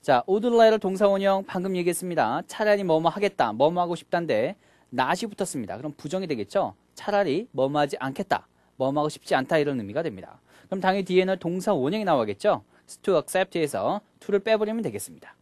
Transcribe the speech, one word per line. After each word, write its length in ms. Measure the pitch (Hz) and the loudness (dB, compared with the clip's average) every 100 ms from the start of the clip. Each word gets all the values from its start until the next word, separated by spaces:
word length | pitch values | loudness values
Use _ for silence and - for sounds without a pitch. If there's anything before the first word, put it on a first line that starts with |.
자, 240 | - 127 - | 4 2 4
would 180 | 202 240 | 0 2
rather 320 | 233 226 220 | 6 6 6
동사 300 | 190 190 202 | 0 2 2
원형 380 | 196 196 196 196 | 4 2 0 -2
방금 280 | 190 190 180 | -4 -2 -2
얘기했습니다. 640 | 175 170 185 160 113 143 - | -2 -2 -4 -2 0 -2 -6
차라리 360 | - 214 208 | -2 2 2
뭐뭐 240 | 190 160 165 | 2 2 2
하겠다, 460 | 196 202 - 120 | 0 -4 0 -2
뭐뭐 280 | 110 147 175 | 2 2 2
하고 140 | 175 170 | -2 -4
싶다인데 640 | - 175 165 110 127 202 _ _ _ | -2 -4 0 0 0 -4 _ _ _
not이 400 | 123 127 180 226 | -2 0 0 -4
붙었습니다. 440 | 208 185 143 98 98 | -6 -6 -6 -8 -8
그럼 160 | 151 143 | -12 -12
부정이 320 | 147 185 185 | -8 -6 -4
되겠죠? 480 | 127 101 202 131 - _ - | -6 -2 -2 -2 -6 _ -12
차라리 520 | - 202 190 147 240 | -2 0 2 0 -4
뭐뭐 280 | - 135 147 | -2 0 2
하지 160 | 147 - | 0 -2
않겠다, 480 | 131 135 196 - - _ _ _ | -6 -6 -2 -2 -4 _ _ _
뭐뭐 220 | 131 147 | -2 0
하고 100 | 151 | -2
싶지 280 | - - 156 | -4 -2 -2
않다 220 | 131 165 | 2 2
이런 220 | 147 135 | 2 -2
의미가 240 | 101 117 | -4 -6
됩니다. 380 | 170 95 87 - _ - - | -6 -8 -18 -20 _ -20 -10
그럼 160 | 190 | -2
당연히 240 | 185 196 185 | 0 0 2
뒤에는 340 | 180 185 190 | 2 2 -2
동사 340 | 165 180 185 | -4 -4 0
원형이 300 | 180 131 214 | 0 0 -2
나와야겠죠? 600 | 196 147 107 98 208 143 - _ _ - | 0 2 0 0 0 0 -4 _ _ -8
to 120 | - 175 | 0 0
accept에서 880 | - 185 190 175 151 101 107 202 _ _ | 2 -2 -2 -2 -2 0 -2 -4 _ _
to를 220 | - 202 | -4 -2
빼버리면 420 | 196 220 208 226 | 2 0 0 -4
되겠습니다. 500 | 180 190 - 240 - _ | -6 -8 -12 -18 -20 _